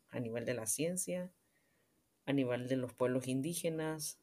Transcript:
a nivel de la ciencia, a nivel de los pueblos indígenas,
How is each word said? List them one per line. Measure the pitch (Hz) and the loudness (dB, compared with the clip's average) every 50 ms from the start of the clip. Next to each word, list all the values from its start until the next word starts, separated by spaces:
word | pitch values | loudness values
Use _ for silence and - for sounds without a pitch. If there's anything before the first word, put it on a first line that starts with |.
| _ _ | _ _
a | - 123 | -6 -4
nivel | 120 110 113 120 117 | -4 -2 -2 -2 -2
de | 120 123 | -2 -2
la | 117 110 | -2 0
ciencia, | - - - 151 170 185 180 - 175 175 180 180 185 - _ _ _ _ _ _ _ _ _ _ _ _ _ _ _ _ _ _ | -2 0 0 0 0 0 -2 -2 -2 -2 -2 -4 -6 -10 _ _ _ _ _ _ _ _ _ _ _ _ _ _ _ _ _ _
a | - 139 | 2 2
nivel | 139 131 123 123 120 123 127 | 4 4 4 2 0 0 0
de | 135 | 0
los | 131 123 120 - | 0 0 -2 0
pueblos | - 127 123 127 131 127 135 | 2 2 4 4 2 2 2
indígenas, | 127 135 135 165 170 170 - 165 160 160 156 156 156 156 151 - - - | 0 0 0 0 -2 0 -2 0 0 0 0 -2 -2 -2 -4 -8 -8 -10